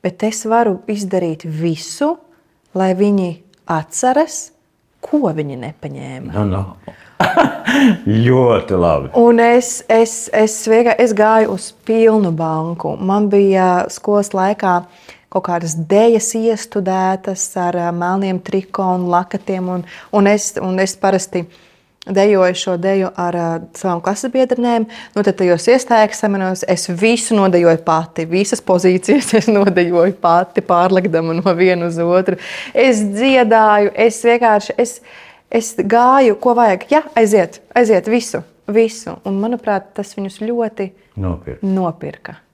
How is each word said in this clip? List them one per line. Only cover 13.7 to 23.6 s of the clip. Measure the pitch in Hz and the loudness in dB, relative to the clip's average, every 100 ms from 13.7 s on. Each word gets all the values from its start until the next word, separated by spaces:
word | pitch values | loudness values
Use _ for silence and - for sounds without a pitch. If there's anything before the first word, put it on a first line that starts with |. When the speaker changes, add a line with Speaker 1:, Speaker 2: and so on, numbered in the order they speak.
| 180 - | 2 -2
Speaker 1:
skolas | - - 208 202 | -6 -2 0 0
laikā | 190 190 208 196 175 175 _ - - | -2 -2 -2 0 -2 -4 _ -20 -20
kaut | _ 196 | _ -6
kādas | 185 175 170 156 | -4 -6 -6 -8
dejas | 160 196 233 226 - | 0 4 4 2 0
iestudētas | 226 226 214 - 208 185 185 190 190 196 185 - | -2 -2 -2 -4 -6 -2 -2 -2 -2 -6 -8 -8
ar, | - 175 175 | -4 -4 -2
ā, | 170 | -4
melniem | 175 175 190 196 185 | -4 -2 -2 -2 -4
triko | - 190 185 - 185 | -4 -6 -4 -4 -2
un | 180 180 | -2 0
lakatiem, | 175 180 196 - 185 180 | 0 -2 -8 -6 -6 -4
un, | 180 170 - - | -6 -8 -18 -4
un | 208 202 | 2 2
es, | 208 - | 2 -2
un | - 185 185 | -6 -4 -2
es | 190 - | -4 -2
parasti | 190 190 - 180 170 _ _ _ _ _ - | 0 0 -2 -8 -8 _ _ _ _ _ -4
dejoju | 196 208 196 185 | 0 2 4 2
šo | 180 - 175 | 0 -4 -2
deju | 190 196 185 | 0 0 -2
ar, | - 175 | -4 -6
ā, | 175 170 165 | -4 -4 -6